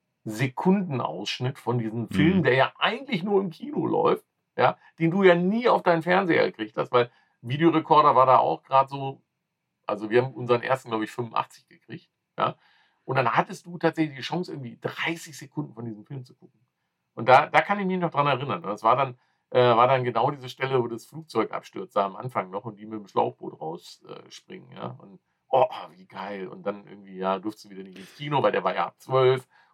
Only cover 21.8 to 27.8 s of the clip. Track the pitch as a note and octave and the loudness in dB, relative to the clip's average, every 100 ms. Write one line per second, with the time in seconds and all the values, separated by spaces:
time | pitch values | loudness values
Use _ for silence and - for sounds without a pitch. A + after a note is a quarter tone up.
21.8 | F#2+ G2+ G2 F#2+ B2+ A2+ F#2 G2 A#2+ G2+ | -4 -2 -2 -4 -6 -6 -6 -10 -12 -14
22.8 | G#2+ A2 G2 A2+ A#2+ B2 - - D#3 F3 | -14 -14 -6 -2 -2 -4 -14 -12 -12 -12
23.8 | - - - - - - - - F2 F2+ | -16 -20 -20 -20 -18 -20 -20 -20 -18 -14
24.8 | - B2+ - F#3 _ _ _ - B2+ - | -14 -14 -20 -20 _ _ _ 2 2 -2
25.8 | F2 F2+ F#2 F#2+ G2 G2 F#2 F#2+ F#2+ G2+ | -16 -20 -18 -14 -10 -10 -12 -10 -10 -10
26.8 | G2+ G2+ G2 F#2 F#2+ F#2+ G#2+ - G#2 F#2+ | -16 -20 -18 -6 -4 -2 -6 -12 -18 -18